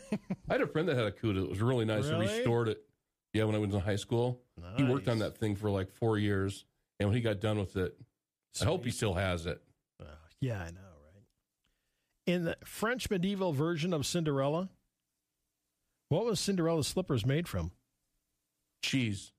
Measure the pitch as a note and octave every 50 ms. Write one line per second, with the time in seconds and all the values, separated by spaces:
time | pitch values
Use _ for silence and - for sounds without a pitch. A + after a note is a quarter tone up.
0 | - - A3 - - - F#3+ - - - F#3+ B3 C4 D#3 - D3+ E3 F#3 C#3+ B2
1 | A2+ G#2 G2 - - A2+ G2+ F#2+ F#2+ C2 D#2+ G2 A2+ A#2+ C3 A#2+ A2 G#2+ G#2+ G#2+
2 | G#2 D3 D#3 E3 F3 G3 - A3+ A#3+ A#2+ A#2 A#2 A#2+ A2 G#2 - - _ _ _
3 | _ _ _ _ _ _ - G#2 A2 G#2+ G#2+ G#2+ G#2+ G2 G2 G2+ F2 G#2+ G2+ G#2
4 | - - B2 A#2 A#2+ B2 B2 B2 _ _ - - E2+ F2 G2 B2+ C#3 B2 B2+ C#3
5 | - B2+ A#2+ A2 G#2+ D#2+ - - A#2 G#2+ G2+ F#2+ G#2+ G#2+ G2 G2 F#2+ F#2+ - -
6 | - A2+ A2 G#2 G#2 G2+ G2+ G2 G2 G2 G2 - - _ _ _ _ _ _ -
7 | G2 G#2 G#2 B2 A#2 A2+ G#2+ F#2+ G#2 G#2+ G#2+ G#2+ G2 F2 - F#2+ F#2 E2+ - -
8 | - _ _ _ _ _ _ _ _ _ - - - - E3 F#3 A#2 A#2 - -
9 | A#2 G#2+ F2+ F2 G2 F#2 F2+ E2+ D#2+ F2 - - _ _ _ _ _ _ _ -
10 | - - D2+ D#2+ - - _ - C#3 B2+ A2+ G2+ F2+ E2+ E2+ F#2 F#2+ F#2+ E2+ D2+
11 | D2 D2+ F2+ G2+ G#2 _ _ _ _ _ _ _ _ _ _ _ _ _ _ _
12 | _ _ _ _ - - F3 F3+ F3 E3 - - - - - - - A3 B3 B3+
13 | - - G#3+ F#3 E3+ G3 G3+ F#3+ F#3+ F3+ D3+ C3 D3+ E3 F3 D#3 D3+ F#3 F3+ D#3
14 | B2+ - - F3 E3 D#3 C#3+ C3+ C3+ C#3 D3+ E3 F#3 F#3+ - _ _ _ _ _
15 | _ _ _ _ _ _ _ _ _ _ _ _ _ _ _ _ _ _ _ _
16 | _ - C#3 E3+ A3+ A#3+ G#3+ - - - G3+ F3+ E3 D#3+ E3 D#3+ C3+ - - F#3
17 | F#3 - D3+ A#2+ G2+ B2 C3+ D#3 E3+ - - F#2+ E2 E2+ - _ _ _ _ _
18 | _ _ _ _ _ _ _ _ _ _ _ _ _ _ _ - - - - C3+
19 | B2 A2 G2+ F#2+ - - _